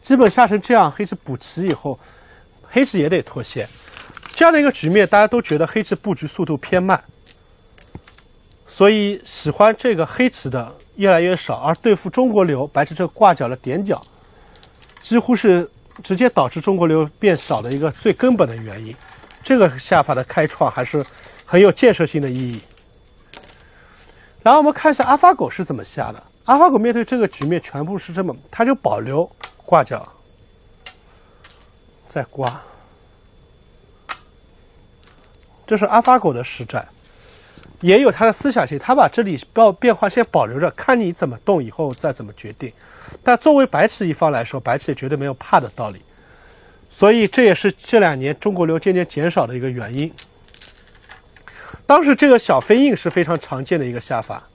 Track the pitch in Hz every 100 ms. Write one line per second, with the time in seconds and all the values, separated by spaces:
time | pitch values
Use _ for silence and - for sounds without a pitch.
0 | - 262 226 - 226 208 - 233 165 -
1 | 208 - - 127 - - 185 147 147 127
2 | _ _ _ - _ _ - 240 269 196
3 | 147 175 - - 117 127 101 - - -
4 | - - - - 330 320 285 - 156 196
5 | 190 208 208 240 - 151 156 220 202 196
6 | 214 170 151 - 170 147 - 185 185 185
7 | - _ - - _ _ _ - - -
8 | _ - _ _ _ _ _ - 196 214
9 | 202 202 - - 151 - 208 214 254 185
10 | 160 - 247 - 135 127 117 - - -
11 | 196 170 175 180 - 117 135 170 240 202
12 | 190 - 254 208 180 135 143 139 147 160
13 | 175 - 208 165 123 127 123 151 202 175
14 | - _ _ - _ - - _ - _
15 | - 233 220 247 220 180 170 _ _ -
16 | - 190 247 202 127 - 180 196 170 160
17 | 151 _ 208 160 - 127 113 139 156 -
18 | 226 165 254 226 147 113 110 101 110 117
19 | - - - - - 254 180 131 - 170
20 | 143 131 131 - 151 - 139 - 127 151
21 | 135 - - - - 175 196 160 247 190
22 | 160 156 139 127 123 113 - - - _
23 | _ _ _ - - - - _ _ _
24 | - _ _ _ 226 285 294 302 311 294
25 | - 277 359 320 151 - 180 131 - -
26 | 113 107 _ _ - 269 349 269 233 233
27 | 226 254 208 - 143 170 - 139 156 196
28 | - 175 180 - _ - 233 269 - 104
29 | 113 139 175 _ - _ - 165 135 117
30 | - _ _ _ _ _ _ _ - _
31 | _ _ _ _ - - _ _ _ _
32 | _ 156 127 - 127 139 - - _ _
33 | _ _ _ _ _ _ _ _ _ _
34 | - - _ _ _ _ _ _ _ _
35 | - _ _ _ _ _ - 214 202 214
36 | 247 254 185 120 127 - 120 120 - _
37 | _ _ - - - - - - 175 202
38 | 269 - 226 208 285 226 139 143 - 262
39 | 151 - 208 151 - - 220 185 247 202
40 | 202 240 226 165 110 131 165 - - 247
41 | 196 170 147 113 - 185 113 - 151 123
42 | 156 131 107 - 104 107 127 _ - -
43 | - - - 240 311 285 262 147 214 -
44 | 180 147 160 131 117 135 120 135 - 139
45 | 135 143 139 131 - 185 123 - 110 92
46 | _ _ _ _ _ _ _ _ _ -
47 | 202 233 208 - 233 175 202 - - 233
48 | 180 139 135 151 208 185 165 160 196 180
49 | 170 - 165 170 117 123 131 123 110 123
50 | 160 - - _ - - - - - -
51 | _ - _ _ - - - - - 294
52 | 294 269 294 240 - 135 - 233 285 202
53 | 170 180 160 170 - 131 135 170 123 120
54 | - 120 - 101 _